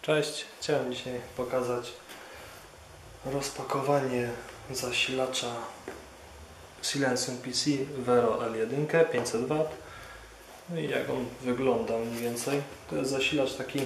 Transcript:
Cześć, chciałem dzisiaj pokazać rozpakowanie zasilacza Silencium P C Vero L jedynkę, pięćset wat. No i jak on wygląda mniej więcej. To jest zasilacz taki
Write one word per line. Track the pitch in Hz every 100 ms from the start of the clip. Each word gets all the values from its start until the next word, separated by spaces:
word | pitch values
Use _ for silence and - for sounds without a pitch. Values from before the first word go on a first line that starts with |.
| -
Cześć, | 151 147 - - -
chciałem | - 147 127
dzisiaj | 123 131 123 - -
pokazać | 120 127 120 123 120 - - - - - - - - - - - - -
rozpakowanie | 127 139 135 - 131 139 135 143 131 123 120 120 - - -
zasilacza | 131 123 120 - 131 127 127 120 120 117 - - - - - - - - - - -
Silencium | - 139 135 123 - 120
P | 131
C | 123 147 139 139 143
Vero | 120 120 113 110 113
L | 113
jedynkę, | 110 139 151 165
pięćset | 160 - - 139 131
wat. | 151 156 - - - - - - - - - -
No | 170
i | 135
jak | 131 127
on | 131 120 -
wygląda | 127 123 131 117 113 113
mniej | 117 117
więcej. | 120 120 - 143 143 - -
To | 131
jest | 131
zasilacz | 135 135 151 131
taki | - 127 143